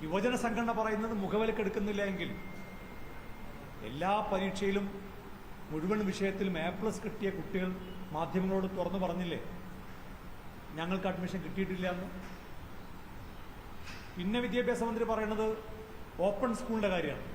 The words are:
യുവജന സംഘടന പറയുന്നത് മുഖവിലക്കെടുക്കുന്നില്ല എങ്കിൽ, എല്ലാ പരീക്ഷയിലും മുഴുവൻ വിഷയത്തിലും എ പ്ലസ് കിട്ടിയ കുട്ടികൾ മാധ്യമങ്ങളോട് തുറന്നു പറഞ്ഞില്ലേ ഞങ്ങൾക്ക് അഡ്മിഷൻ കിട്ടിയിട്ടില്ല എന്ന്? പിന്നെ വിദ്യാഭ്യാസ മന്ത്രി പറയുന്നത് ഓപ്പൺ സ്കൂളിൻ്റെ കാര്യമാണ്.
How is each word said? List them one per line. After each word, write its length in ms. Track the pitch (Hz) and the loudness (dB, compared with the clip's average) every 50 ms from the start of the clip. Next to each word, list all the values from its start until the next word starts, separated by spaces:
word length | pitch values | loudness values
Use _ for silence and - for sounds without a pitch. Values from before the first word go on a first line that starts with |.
| 151 | -2
യുവജന 280 | 156 160 196 202 247 254 240 - | 2 2 4 4 4 4 4 2
സംഘടന 300 | 233 208 208 233 226 233 196 | 2 2 2 2 2 4 4
പറയുന്നത് 340 | 220 220 220 208 220 226 226 208 196 | 4 4 4 2 2 0 0 0 0
മുഖവിലക്കെടുക്കുന്നില്ല 760 | 180 156 214 226 220 214 - 214 190 202 233 202 208 208 196 202 196 | 2 4 4 4 4 4 2 2 2 2 2 2 2 2 2 2 2
എങ്കിൽ, 180 | 190 180 175 160 190 - - - - - - - - - - - - - - - - - - - - - - - - - - - - - - 110 | 2 0 -2 -2 -4 -4 -6 -6 -6 -8 -8 -10 -10 -12 -10 -10 -10 -8 -8 -8 -8 -8 -8 -8 -8 -8 -6 -8 -8 -8 -10 -10 -10 -8 -6 -6
എല്ലാ 240 | 120 143 165 185 202 214 208 - | -4 0 2 4 4 4 4 2
പരീക്ഷയിലും 540 | 196 185 190 196 185 - 202 196 196 202 202 196 - - - - - - - - - - - - - - - - | 2 2 2 2 2 2 2 4 4 4 2 0 -4 -6 -8 -8 -10 -10 -10 -10 -10 -10 -10 -10 -10 -10 -6 -4
മുഴുവൻ 280 | 156 156 156 185 214 214 214 190 | -2 0 2 2 2 4 4 2
വിഷയത്തിലും 460 | 185 - 202 196 190 - 208 190 180 165 160 | 2 2 2 2 2 2 2 2 2 2 2
എ 20 | 170 185 - | 0 0 2
പ്ലസ് 240 | - 220 202 - - | 0 0 0 0 -4
കിട്ടിയ 240 | 214 - - 214 190 190 190 | -4 -4 0 0 0 0 0
കുട്ടികൾ 320 | - - - 190 185 185 185 - - - - - - - - 151 | -4 0 0 2 2 2 0 -2 -4 -6 -6 -6 -6 -4 0 0
മാധ്യമങ്ങളോട് 500 | 165 175 - 185 185 190 190 190 185 190 190 185 | 0 2 2 2 4 4 4 4 2 2 2 2
തുറന്നു 220 | 175 170 180 196 185 | 0 2 2 2 2
പറഞ്ഞില്ലേ 340 | 185 - 185 180 175 160 - - - - - - - - - - - - - - - - - - - - - - - - - - - - 156 | 2 2 0 0 0 0 -2 -2 -4 -6 -6 -8 -8 -8 -8 -8 -8 -10 -10 -10 -10 -10 -10 -10 -10 -10 -8 -8 -10 -10 -10 -10 -8 -4 -4
ഞങ്ങൾക്ക് 300 | 165 175 190 190 185 196 | 0 0 0 0 2 0
അഡ്മിഷൻ 280 | 180 160 180 175 - 185 165 | 0 0 -2 -2 -2 -2 -4
കിട്ടിയിട്ടില്ല 420 | 202 185 190 190 185 185 180 180 185 180 | -4 0 0 0 0 0 0 0 0 0
എന്ന്? 120 | 175 185 190 - - - - - - - - - - - - - - - - - - - - - - - - - - - - - - - - - - - - - - - - - | 0 -4 -6 -6 -8 -8 -8 -10 -10 -10 -10 -10 -10 -8 -10 -10 -10 -10 -10 -10 -10 -10 -10 -10 -10 -10 -10 -10 -10 -10 -10 -10 -10 -10 -10 -8 -8 -8 -8 -8 -8 -10 -10 -6
പിന്നെ 240 | - 180 190 214 240 240 | -2 0 2 4 4 2
വിദ്യാഭ്യാസ 360 | 240 185 247 240 190 240 - 226 233 | 4 4 4 4 4 4 4 4 2
മന്ത്രി 180 | 220 220 226 214 | 2 2 2 4
പറയുന്നത് 340 | 226 214 220 208 220 208 220 220 220 - - - - - - - - - - - - - 175 196 | 4 2 4 2 2 2 4 2 2 0 -2 -8 -8 -8 -10 -10 -8 -10 -10 -10 -2 2 4 4
ഓപ്പൺ 220 | 202 - - 240 226 214 | 4 4 2 2 2 0
സ്കൂളിൻ്റെ 300 | - - 226 220 208 202 185 | 0 0 2 4 4 4 4
കാര്യമാണ്. 320 | 175 160 151 135 - - - - | 4 2 2 0 -2 -4 -6 -6